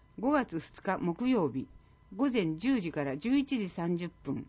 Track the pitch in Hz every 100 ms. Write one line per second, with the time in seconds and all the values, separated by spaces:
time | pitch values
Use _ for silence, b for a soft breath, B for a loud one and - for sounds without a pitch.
0 | b - 240 294 240 165 - - 196 185
1 | 175 170 254 247 147 127 - - b b
2 | - 196 277 233 160 160 240 254 170 151
3 | 139 139 233 277 269 262 185 - 170 175
4 | 175 - 139 139